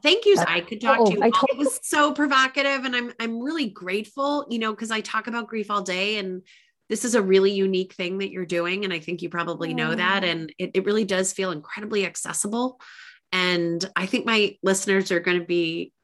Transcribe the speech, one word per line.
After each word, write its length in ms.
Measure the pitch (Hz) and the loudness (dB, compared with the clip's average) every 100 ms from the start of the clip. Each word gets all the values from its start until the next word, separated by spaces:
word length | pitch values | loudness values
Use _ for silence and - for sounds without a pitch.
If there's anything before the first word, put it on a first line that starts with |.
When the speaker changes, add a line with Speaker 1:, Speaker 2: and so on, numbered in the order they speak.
Speaker 1:
Thank 220 | 302 415 415 | 2 4 6
you. 100 | 381 | 6
Speaker 2:
Uh, 80 | 170 | 4
Speaker 1:
I 140 | 170 | 0
could 220 | 175 214 | -2 -2
talk 160 | 233 226 | 2 4
Speaker 2:
oh, 60 | 214 | 4
Speaker 1:
to 40 | |
you 80 | 180 | 4
Speaker 2:
I 40 | 233 | 4
Speaker 1:
all. 40 | |
Speaker 2:
told 180 | - 269 | 4 2
Speaker 1:
It 60 | 247 | 0
was 220 | 277 - | -2 -2
so 280 | - 311 294 | -2 2 2
provocative, 720 | 285 294 269 262 277 277 269 | 2 2 4 2 2 0 0
and 100 | 254 247 | -2 -2
I'm, 180 | 240 - | -4 -6
I'm 200 | 226 233 | -6 -4
really 280 | 262 330 233 | -4 -4 -4
grateful, 760 | - 180 202 214 277 277 294 247 | -6 -6 -4 -4 -4 -2 0 -2
you 100 | 233 | -2
know, 160 | 220 208 | -2 -4
'cause 160 | 220 | -4
I 80 | 220 | -4
talk 260 | 214 220 240 | -4 -6 -4
about 200 | 233 220 | -6 -6
grief 240 | 220 208 | -6 -2
all 100 | 208 | -2
day, 360 | 190 185 202 214 | -2 -2 -2 -2
and 240 | 190 185 - _ _ _ - | -4 -8 -14 _ _ _ -6
this 160 | 220 240 | -4 0
is 100 | 226 | 2
a 60 | |
really 300 | 190 190 196 | 6 6 6
unique 420 | 196 190 185 185 | 4 2 0 -2
thing 260 | - 175 190 | -6 -6 -4
that 100 | 196 | -6
you're 140 | 185 175 | -6 -4
doing. 380 | 175 170 190 | -2 -2 -2
And 100 | 196 | -4
I 60 | 165 | -4
think 220 | 160 170 | -6 -8
you 80 | 170 | -6
probably 440 | 170 170 160 165 | -4 -4 -4 -4
know 200 | 160 160 165 | -2 -2 0
that. 280 | 180 196 | 2 2
Speaker 2:
Mm. 80 | 180 | 0
Speaker 1:
And 220 | 165 160 - | -2 -6 -8
it, 120 | 180 | -4
it 120 | 190 196 | -2 2
really 180 | 214 226 | 2 2
does 280 | 185 190 | 0 -2
feel 180 | - 190 | -2 -4
incredibly 540 | 156 151 - 214 214 175 | -4 -10 -12 -4 -2 -2
accessible. 760 | - 160 160 202 233 254 254 - - - - - | -4 -8 -4 -4 -2 -2 -6 -20 -20 -20 -20 -4
And 500 | 185 180 175 170 170 185 - | 0 2 2 0 -2 -4 -4
I 100 | 190 | -2
think 200 | 240 233 | -2 2
my 300 | 220 202 - | 2 0 0
listeners 480 | 190 190 - 190 185 | 0 2 2 0 2
are 80 | 175 | 0
gonna 240 | 180 180 | 2 0
be 480 | 170 175 165 165 175 _ | 0 0 0 -4 -10 _